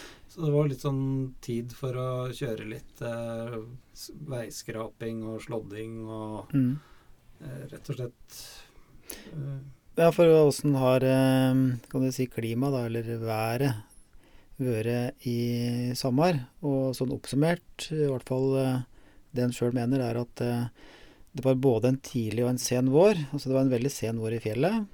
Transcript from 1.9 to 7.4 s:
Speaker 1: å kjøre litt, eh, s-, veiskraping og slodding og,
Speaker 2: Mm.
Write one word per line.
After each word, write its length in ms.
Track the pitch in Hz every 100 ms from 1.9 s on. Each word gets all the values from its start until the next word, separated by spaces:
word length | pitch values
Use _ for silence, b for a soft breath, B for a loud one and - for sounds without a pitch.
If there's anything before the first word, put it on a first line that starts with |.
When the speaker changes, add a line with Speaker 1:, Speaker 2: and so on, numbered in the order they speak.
Speaker 1:
å 360 | 127 127 127 127
kjøre 380 | 110 127 110 107
litt, 320 | 127 - -
eh, 560 | 117 117 117 113 117 117 117 123 -
s-, 160 | - - - 143
veiskraping 1000 | 120 113 - - 110 110 - 113 113
og 160 | 110 110
slodding 680 | - 113 98 104 113 113 110
og, 420 | 110 107 107 -
Speaker 2:
Mm. 260 | 143 127 147 b b b - - -